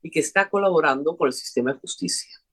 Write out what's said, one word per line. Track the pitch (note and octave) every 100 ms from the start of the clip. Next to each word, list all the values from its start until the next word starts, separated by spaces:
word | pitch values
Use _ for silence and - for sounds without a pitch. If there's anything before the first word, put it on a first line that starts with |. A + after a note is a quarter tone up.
y | E3
que | D#3+
está | D3 F#3+ G3
colaborando | G3+ G3 E3+ D3+ C3+ D3 E3+
con | C#3+
el |
sistema | B2+ - - B2
de | C#3
justicia. | - - F2+ - - - _